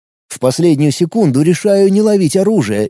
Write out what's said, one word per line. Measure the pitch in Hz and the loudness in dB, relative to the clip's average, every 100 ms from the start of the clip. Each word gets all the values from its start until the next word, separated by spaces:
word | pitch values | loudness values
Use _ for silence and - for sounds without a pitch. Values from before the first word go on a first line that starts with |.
| _ _ - | _ _ -20
В | - | -4
последнюю | 131 143 175 143 151 | -4 0 0 2 0
секунду | - 175 226 175 131 | -2 -2 0 0 0
решаю | 156 170 208 196 196 | 0 0 0 2 2
не | 196 | 2
ловить | 214 202 165 190 | 0 0 0 0
оружие | 196 220 107 104 | 0 0 -2 -4